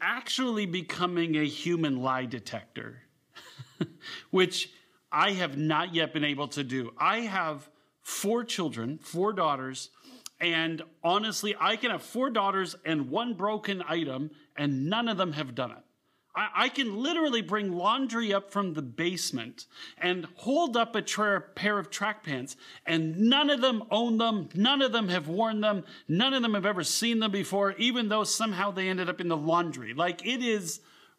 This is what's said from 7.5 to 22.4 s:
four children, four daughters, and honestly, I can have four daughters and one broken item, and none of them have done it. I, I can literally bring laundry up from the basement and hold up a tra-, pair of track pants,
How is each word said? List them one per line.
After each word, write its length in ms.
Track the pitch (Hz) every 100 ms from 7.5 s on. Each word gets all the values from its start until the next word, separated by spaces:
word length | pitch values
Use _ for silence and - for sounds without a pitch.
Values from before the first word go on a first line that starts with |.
| 147 135 _ _ _
four 440 | - - 202 233
children, 520 | 233 - 165 117 113 156
four 380 | - 170 202
daughters, 560 | 196 160 139 131 131 - _ - - - -
and 400 | 170 165 165 160 - _
honestly, 500 | 170 190 220 196 208 196
I 160 | 170 220
can 140 | 247
have 120 | 180
four 280 | - 226 262
daughters 460 | 220 196 190 180 - 160
and 240 | 160 127
one 240 | 165 240
broken 500 | 190 202 214 214 190 151
item, 440 | 170 151 131 151 - _ -
and 320 | 143 131 143
none 180 | 220 233
of 120 | 196
them 160 | 185
have 200 | 147 143
done 180 | 117 123
it. 120 | 107 - _ _ _ _ -
I, 100 | 208
I 140 | 180 254
can 280 | 254 247 202
literally 460 | 269 339 311 240
bring 300 | 165 214 202
laundry 600 | 175 185 247 269 226 226
up 180 | 196 196
from 220 | 202 190
the 100 | 151
basement 840 | 135 117 170 185 - 131 113 - - - - -
and 280 | 175 180 160 -
hold 400 | 202 285 339 233
up 180 | 233
a 80 | 226
tra-, 380 | - - 208 190
pair 380 | - - 202 208
of 120 | 170
track 320 | - 208 208
pants, 320 | - 135